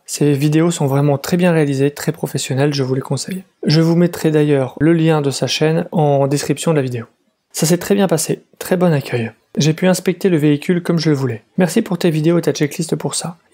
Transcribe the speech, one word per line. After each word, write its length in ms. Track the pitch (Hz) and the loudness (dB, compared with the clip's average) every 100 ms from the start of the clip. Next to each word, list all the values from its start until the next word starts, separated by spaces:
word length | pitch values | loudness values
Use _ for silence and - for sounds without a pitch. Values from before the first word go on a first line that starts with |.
| - | -10
Ses 260 | - 147 | -2 0
vidéos 400 | 139 151 156 170 | 2 2 2 0
sont 140 | 165 143 | 0 0
vraiment 320 | 139 143 139 | 2 2 0
très 180 | - 175 | -2 0
bien 160 | 180 | 2
réalisées, 400 | 160 143 135 139 | 2 0 0 0
très 180 | 143 - | -2 -6
professionnelles, 640 | - 151 139 - 131 147 | -6 -6 -6 -4 0 0
je 80 | 139 | 0
vous 140 | 131 131 | -2 -4
les 40 | |
conseille. 440 | - 135 - 185 - _ | -4 -6 -6 -12 -14 _
Je 160 | - 156 | 0 2
vous 140 | 165 | 4
mettrai 380 | 170 175 - 160 | 4 2 0 0
d'ailleurs 420 | 151 147 139 127 - | 2 2 2 0 0
le 120 | 151 | 2
lien 280 | 170 160 156 | 4 2 2
de 100 | 139 | 0
sa 160 | 127 131 | -2 -4
chaîne 400 | - 156 165 170 | 0 0 0 -2
en 340 | 180 147 139 139 | 0 2 2 2
description 460 | 139 - 143 170 | 0 -2 -2 0
de 40 | 151 | 0
la 60 | |
vidéo. 220 | 131 123 117 _ _ _ _ | -2 -6 -10 _ _ _ _
Ça 140 | - 156 | -4 0
s'est 120 | 175 | 0
très 160 | - | 0
bien 140 | 202 190 | 0 2
passé, 340 | 160 - - _ - | 0 -2 -6 _ -12
très 180 | - 185 | -4 0
bon 160 | 180 | 2
accueil. 380 | 143 - 123 113 - _ - | 0 -2 -4 -4 -10 _ -2
J'ai 160 | 151 | 0
pu 160 | 156 185 | 2 0
inspecter 400 | 180 190 175 196 | 0 -2 -2 0
le 80 | 160 | 2
véhicule 460 | 151 147 170 175 | 2 2 0 -2
comme 180 | 175 170 | 0 0
je 100 | 156 | 2
le 60 | 139 | 0
voulais. 260 | 131 113 _ - | -2 -6 _ -2
Merci 240 | 180 226 | 0 0
pour 160 | 214 180 | -2 0
tes 120 | 180 | 0
vidéos 280 | 156 156 175 | 2 2 2
et 40 | |
ta 100 | 156 | 0
checklist 420 | - 147 - 160 | 0 -2 -4 -6
pour 220 | 151 151 - | -4 -4 -6
ça. 200 | 165 - _ | -8 -12 _